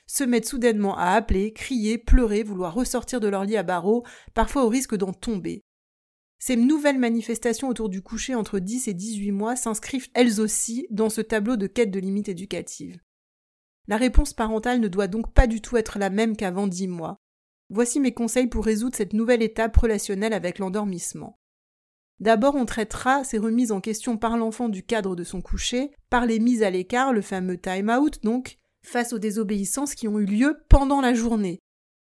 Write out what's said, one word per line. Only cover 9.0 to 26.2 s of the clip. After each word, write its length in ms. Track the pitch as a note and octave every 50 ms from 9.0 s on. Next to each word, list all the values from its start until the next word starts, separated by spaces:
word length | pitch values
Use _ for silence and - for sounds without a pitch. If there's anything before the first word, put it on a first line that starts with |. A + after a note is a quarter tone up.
| G3 A3+ A3 G3+ G3 G#3
mois 240 | G3+ G3 G#3 A3+ B3+
s'inscrivent 540 | B3 - - G#3+ A3 - - - C4 - - _
elles 280 | A#3 B3+ A#3+ G#3+ G#3+
aussi 460 | G#3+ G#3 - - - - A3+ B3 F4 -
dans 200 | G#3 G3 A3 G#3+
ce 120 | G#3+ A3+
tableau 340 | G#3+ - A3+ G#3+ G3+ A#3 C4
de 120 | G#3+ G3
quête 220 | F#3+ - A#3+ A#3 G3+
de 100 | F#3 G3
limites 300 | F3+ G3 G3 G#3 G#3 G#3
éducatives. 720 | F#3 E3 G3 - F#3 E3+ - - - - - F3 F3+ F3 _ _ _ _ _ _ _ _ _ _ _ _ _ _ _ _ _
La 80 | - G#3
réponse 380 | A3 B3+ B3 - - D4 - -
parentale 480 | - A3+ A3 A3 A3 G#3+ B3 B3 B3
ne 80 | A3 G3+
doit 180 | F3 G3 G3+
donc 260 | F#3 F#3 A3+ A3 - -
pas 140 | - C4
du 140 | A3+ A3+ G#3+
tout 160 | - - B3
être 220 | A3+ A3 - - G#3
la 100 | G3 F#3+
même 260 | F#3+ G#3 A3+ A3+ G#3+
qu'avant 320 | G#3+ G#3+ F#3 F3 F#3+ G3+
dix 220 | G3 F3 F3+ G3 F#3
mois. 260 | F3+ E3+ D#3+ D#3 G3 - _ _ _ _ _ _ _ _ _ _
Voici 320 | G3 G#3+ A#3+ A#3+ - D4+
mes 120 | C4+ B3 B3
conseils 340 | - A#3 A3+ - B3+ C4
pour 180 | A#3+ - A3+ G3+
résoudre 320 | A3 A3 G#3 A#3 C4 -
cette 160 | - G#3 - G#3+
nouvelle 280 | G#3+ A3+ A3+ B3 A3+
étape 360 | A3+ A3 A3 - A3 A3+ A3+
relationnelle 560 | - A#3+ A3+ G#3+ G3+ - - G3+ F#3+ G#3 A3+ A3
avec 260 | F#3 E3 F3+ F3 -
l'endormissement. 800 | G3 F#3+ F3+ G#3+ G#3 G3+ F#3 E3+ - - - D#3+ - - - _ _ _ _ _ _ _ _ _ _ _ _ _ _ _ _ _
D'abord, 360 | G3 A3 A3+ G#3 A#3+ C#4+ C#4+
on 100 | C#4 A#3+
traitera 580 | A3 - A#3 G#3 G#3+ - - - B3+ C4+ C#4+ C4
ces 140 | - -
remises 340 | G#3+ G#3 A3+ A3 A#3+ B3+ G#3+
en 80 | G#3+ F#3+
question 380 | - A3 G#3+ - - B3+ A#3
par 200 | G#3+ - A3+ A#3
l'enfant 320 | A#3 A3+ A3+ A3 - B3 A#3
du 140 | G3+ F#3 -
cadre 320 | - A#3 A3 G3+ F#3+ F#3
de 80 | F3 E3+
son 160 | - - F#3
coucher, 520 | - - - - - - B3 B3 C4+ C#4+ - _ _ _
par 160 | C4 A#3+